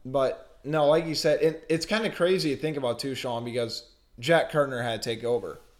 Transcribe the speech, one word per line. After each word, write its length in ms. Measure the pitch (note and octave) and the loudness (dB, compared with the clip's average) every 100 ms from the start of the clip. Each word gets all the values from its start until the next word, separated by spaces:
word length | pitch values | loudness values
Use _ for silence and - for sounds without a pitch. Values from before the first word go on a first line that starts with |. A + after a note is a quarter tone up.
| B2+ | -4
but 540 | C3+ C3 - - - | 0 0 -2 -10 -14
no, 220 | C3+ D#3 D3 | -2 2 6
like 220 | D#3+ E3 | 4 2
you 80 | D3 | 0
said, 260 | D#3+ D3 | 2 4
it, 240 | D#3 D#3 - | 2 0 -2
it's 200 | D#3+ - | -2 0
kinda 240 | G#3+ G#3+ | -2 -2
crazy 440 | - F3 F#3 D#3 C3 | 0 2 2 0 -2
to 60 | |
think 160 | D#3 D3 | -2 -2
about 220 | B2+ A#2 | -2 -2
too, 160 | C#3 B2+ | -4 -6
Sean, 280 | C3 A#2 | -4 -6
because 460 | A#2+ A#2+ A#2 A2+ - _ _ - | -4 -4 -4 -6 -14 _ _ -8
Jack 320 | A#2+ E3 C3 | 2 4 4
Kirtner 320 | D#3 C#3 B2 | 0 0 0
had 180 | A#2+ A2+ | -4 -4
to 80 | A#2+ | -4
take 140 | A2 | -4
over. 380 | A2+ A#2+ F#2 C#2 - _ | -2 -2 -2 -12 -18 _